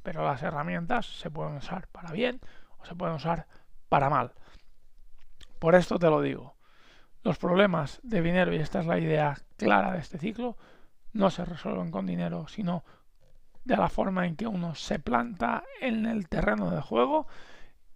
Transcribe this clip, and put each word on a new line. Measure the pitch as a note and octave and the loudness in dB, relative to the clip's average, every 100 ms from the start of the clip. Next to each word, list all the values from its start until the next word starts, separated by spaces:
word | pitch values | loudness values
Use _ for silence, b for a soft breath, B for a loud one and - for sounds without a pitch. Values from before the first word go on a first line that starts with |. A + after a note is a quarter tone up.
pero | - D#3+ D#3 | -8 -2 0
las | C3 | 0
herramientas | - D3+ E3 F3 E3 A#3+ - | -2 -4 -4 -4 0 0 0
se | - E3+ | -8 -8
pueden | D3+ D#3 D3 | -6 -6 -6
usar | - F#3 - | -6 -6 -8
para | - E3+ | -12 -8
bien | E3 B3 D#3+ b b b b | -2 -2 -2 b b b b
o | - | -12
se | F3 | -6
pueden | F3 D#3+ | -4 -2
usar | D#3+ E3 - b b - - | -2 -2 -4 b b -16 2
para | D3+ C#3 | 4 4
mal. | C#3+ B2 - b b - - - - - - - - - - | 2 0 -6 b b -16 -18 -18 -16 -12 -10 -10 -10 -10 0
Por | E3 F3+ | 6 8
esto | E3+ A3 | 6 4
te | E3+ | 6
lo | D3+ | 4
digo, | C#3+ - C3+ - b b b b b - | 2 -2 -10 -18 b b b b b -4
los | G#3+ D3+ | -2 0
problemas | F#3 F3+ G3+ D#3+ C#3+ - | 4 6 6 4 -2 -8
de | B3 G#3+ | -2 0
dinero, | E3 F#3 F3 | 4 4 4
y | E3+ | 2
esta | D3+ - | 0 0
es | E3 | 2
la | F3 | 2
idea | D#3+ D3+ D3 C#3+ - - | 4 4 2 0 -10 -2
clara | G#3+ - F#3+ | 4 6 4
de | F#3 | -2
este | C#3 - | -6 -6
ciclo, | G3+ A3 B3 - b b b - - | -6 -4 -6 -8 b b b -16 -8
no | A3 F#3+ | 2 2
se | - E3+ | 2 -4
resuelven | E3 F3+ F#3 F3 | -6 -4 -2 -2
con | F#3+ F#3+ | -2 -2
dinero, | F3 F3 E3+ D#3+ | -2 -2 -4 -6
sino | - F3+ F3 b b b - - - - - | -4 -2 -2 b b b -20 -20 -20 -18 -8
de | - G3+ | 2 4
la | F3 | 4
forma | - G3+ F#3 F3+ | 2 2 2 0
en | D#3 | 0
que | A#3 | -2
uno | F#3 E3+ | -2 -4
se | C#3+ - D#3 | -6 -4 -2
planta | - A#3+ A#3+ F#3+ A#2 - - B4 | 2 0 0 -2 0 0 -4 -6
en | C4 A3+ A3 | -2 0 0
el | A3+ F3 | -2 -2
terreno | - G3+ G#3+ F#3 | 0 2 2 2
de | D#2+ | 0
juego | - A3 B3+ D#4 - B B B B B - | 2 2 4 4 0 B B B B B -18